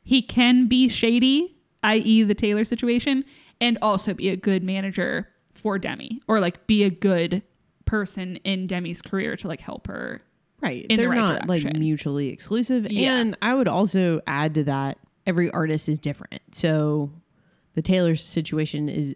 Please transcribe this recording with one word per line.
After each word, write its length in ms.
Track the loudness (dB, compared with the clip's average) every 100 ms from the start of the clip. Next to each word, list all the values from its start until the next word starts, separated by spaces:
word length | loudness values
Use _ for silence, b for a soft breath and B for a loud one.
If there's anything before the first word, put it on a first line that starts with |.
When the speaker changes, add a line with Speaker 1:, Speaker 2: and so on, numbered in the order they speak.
Speaker 1:
he 180 | 2 2
can 460 | 4 2 4 6 4
be 220 | 4 4
shady, 640 | 2 2 4 4 2 0 _ _ _
I 160 | 0 2
E 260 | 4 4
the 120 | 4 2
Taylor 300 | 0 0 0
situation, 580 | -2 0 0 2 -2 -2 b b b
and 160 | -2 0
also 320 | 0 0 -2
be 160 | -2 -2
a 60 | -2
good 280 | 0 0
manager 640 | 0 -4 -4 -4 -4 -4 -8 _ _
for 260 | _ -4 -4
Demi, 420 | -4 -8 -10 -8 0
or, 120 | 2
like, 260 | 2 -2 2
be 160 | 4
a 60 | 4
good 520 | 2 2 2 0 -2 -6 _ _ _ -4
person 500 | -2 -2 -8 -10 -8
in 300 | -4 -4 -2
Demi's 340 | -4 -6 -8
career 360 | -6 -4 -4 -6
to, 100 | -8
like, 140 | -10
help 260 | -10 -12 -12
her 360 | -10 -10 -12 _ _ _ -8
Speaker 2:
Right. 240 | -6 -6 0
Speaker 1:
in 80 | 0
the 60 |
Speaker 2:
They're 60 | 2
Speaker 1:
right 80 | 2
Speaker 2:
not, 280 | 0 0 0
like, 140 | 0
Speaker 1:
direction. 180 | 0 0
Speaker 2:
mutually 480 | 0 0 -2 -4 -4
exclusive. 640 | -6 -4 -2 0 0 0
Speaker 1:
Yeah. 260 | 0 2 2
Speaker 2:
And 200 | 0 -2
I 120 | -2
would 140 | 0 2
also 540 | 2 2 2 2 0 -2
add 260 | -2 0 0
to 80 | 0
that, 320 | -2 -4 -6 _ _ -2
every 240 | 0 0
artist 360 | 0 -2 -2 -2
is 120 | -4
different. 420 | -4 -8 -12 -18 _
So 580 | -4 0 2 2 0 -4 -10 _ _ _ _ _ -6
the 60 |
Taylor 340 | 0 2 2 0
situation 760 | -2 -6 -2 -2 -2 -4 -4
is 260 | -4 -4